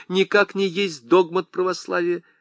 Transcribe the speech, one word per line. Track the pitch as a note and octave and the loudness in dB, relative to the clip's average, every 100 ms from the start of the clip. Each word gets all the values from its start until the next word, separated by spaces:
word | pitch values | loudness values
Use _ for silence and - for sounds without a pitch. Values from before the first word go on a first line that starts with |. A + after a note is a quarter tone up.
| - | -4
никак | F#3 F#3 G#3 G3+ | -2 2 2 0
не | G3 G3 | 0 -2
есть | E3+ G3 D3 A#2 | -2 -4 -6 2
догмат | F3 E3+ F3+ F3 | 2 4 -2 -6
православия. | - F#3 F3 - F3+ F3 F3 - _ | -4 -4 -4 -6 -4 -2 -4 -8 _